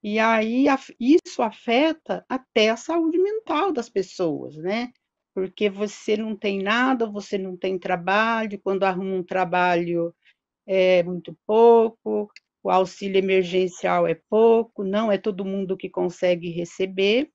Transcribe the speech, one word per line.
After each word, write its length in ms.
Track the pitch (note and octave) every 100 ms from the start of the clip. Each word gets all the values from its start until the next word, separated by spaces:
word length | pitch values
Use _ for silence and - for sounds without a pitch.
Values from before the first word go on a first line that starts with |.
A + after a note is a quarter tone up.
E 160 | G#3 G#3+
aí, 500 | A3+ A3+ A3 B3 C#4+
af-, 260 | C4 - -
isso 420 | A#3+ E4+ - -
afeta 800 | A3+ G3+ - A#3 D#4+ D#4+ - F3+ _
até 400 | B3+ _ - A3
a 80 | A3+
saúde 400 | - E4+ E4 E4+
mental 560 | G4 A4 - D#4 G4
das 160 | D4+ A3+
pessoas, 680 | G3+ F#3 - F3 C#3+ B2+ D3+
né? 340 | E3+ A3 B3 _ _ _ _
Porque 360 | - F#3 - G#3
você 480 | F#3+ G#3 - - G#3+
não 180 | A3 G#3
tem 260 | G#3 G3
nada, 480 | F#3+ A#3 B3+ C4 A3+
você 280 | G#3 G3+ G3+
não 180 | F#3+ F3+
tem 220 | F#3+ F#3+
trabalho, 800 | F#3 F3+ F3 G3+ A3+ A3+ A3 G3+
quando 220 | - G3
arruma 300 | F#3+ F#3 F#3+
um 100 | F#3+
trabalho 920 | F3 F#3 F3+ F3+ F3+ F3 E3+ E3+ E3+ _ _ _ _ _ -
é 360 | F#3+ F#3 F#3
muito 320 | F3 F3+ F3 E3 -
pouco, 840 | G#3+ A#3 A#3 A3+ A3 A3 G#3+ G#3 - _ _
o 80 | F#3+
auxílio 480 | F#3 F#3 - G3 F#3+
emergencial 880 | F#3+ F#3+ F3+ F#3 F#3 F3 F3+ F3+ E3+
é 140 | D#3+ _
pouco, 560 | G#3+ A3+ A3+ A#3 -
não 260 | G3 G3+ A3+
é 80 | G3
todo 260 | A3 F#3+
mundo 320 | G3 G3 F#3 F#3+
que 120 | F#3+
consegue 640 | - F3+ F3 F3+ F3 F3
receber. 800 | E3 F3 - F#3+ F#3+ G3 A3+ D4+